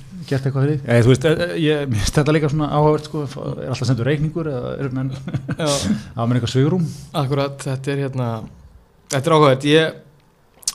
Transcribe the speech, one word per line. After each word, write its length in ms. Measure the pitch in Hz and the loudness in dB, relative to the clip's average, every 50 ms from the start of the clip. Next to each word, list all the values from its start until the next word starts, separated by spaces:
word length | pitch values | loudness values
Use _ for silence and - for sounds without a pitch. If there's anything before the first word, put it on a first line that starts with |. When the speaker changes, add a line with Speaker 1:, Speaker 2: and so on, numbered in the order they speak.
| - - - 180 160 | -12 -14 -16 -12 -6
Speaker 1:
gert 200 | - 139 131 135 135 | -4 -4 -2 -2 -2
eitthvað 160 | 135 135 135 | 0 0 0
fyrir 140 | 147 156 139 | 0 0 -2
því. 80 | 139 120 | 0 2
Eða, 140 | 120 120 113 | 4 6 6
þú 60 | 123 | 6
veist, 120 | 131 135 147 | 6 6 4
e, 60 | 156 | 2
e, 160 | 160 175 175 175 175 170 | 2 2 0 -2 -2 0
ég, 200 | 156 151 151 147 143 | 0 2 2 0 0
mér 160 | 135 113 101 | -2 -2 0
finnst 160 | - - - 151 | 0 0 2 2
þetta 140 | 143 151 156 | 2 4 2
líka 140 | 160 151 139 | 2 2 0
svona 160 | 143 156 151 139 143 | 0 0 -2 0 2
áhugavert, 300 | 147 151 151 151 147 151 | 2 4 4 2 2 -2
sko, 140 | - - 151 | -6 -8 -6
f-, 140 | 147 127 - - - 143 - - | -6 -8 -8 -8 -8 -8 -8 -6
er 60 | - - | -6 -6
alltaf 160 | 123 - 123 113 | -4 -2 0 0
sendur 200 | 135 113 117 131 | 0 0 0 0
reikningur 400 | 156 143 151 156 156 170 160 156 | 0 0 -2 -2 -2 -4 -4 -4
eða 220 | 135 123 127 127 127 | -6 -6 -6 -6 -6
eru 160 | - 139 131 127 | -6 -6 -6 -4
menn, 160 | 131 131 135 135 - - 175 135 | -4 -4 -6 -6 -8 -8 -8 -8
<laughs> 240 | 131 - - - - | -6 -6 -6 -6 -4
Speaker 2:
Já. 80 | 160 147 143 139 - 202 214 - - - - | -2 -2 0 0 0 -2 -2 -2 -4 -8 -6
Speaker 1:
hafa 80 | 113 117 | -2 0
menn 120 | 117 123 123 | 0 2 0
eitthvað 100 | 113 - | 0 0
svigrúm? 380 | - 131 135 156 175 185 160 131 - - - - - | 2 2 2 2 2 0 -2 -4 -6 -10 -12 -8 -4
Speaker 2:
Akkurat, 400 | 165 139 127 147 139 139 139 139 - | -4 -2 0 0 -2 -2 -2 -6 -8
þetta 300 | - 143 131 131 135 139 | -6 -6 -6 -4 -4 -4
er 80 | 143 139 | -2 -2
hérna, 240 | 139 131 127 127 123 117 113 110 104 71 - - - - - - _ _ _ _ _ - | -4 -4 -4 -4 -4 -4 -4 -6 -8 -12 -16 -20 -20 -20 -20 -20 _ _ _ _ _ -4
þetta 120 | - 135 131 165 | -2 0 2 4
er 60 | 160 | 6
áhugavert. 300 | 156 151 135 131 135 143 147 | 6 6 6 6 4 4 4
Ég, 300 | 151 160 160 - - - - - _ _ _ _ _ _ _ _ _ _ - - | 4 4 4 2 -4 -10 -16 -20 _ _ _ _ _ _ _ _ _ _ -12 -10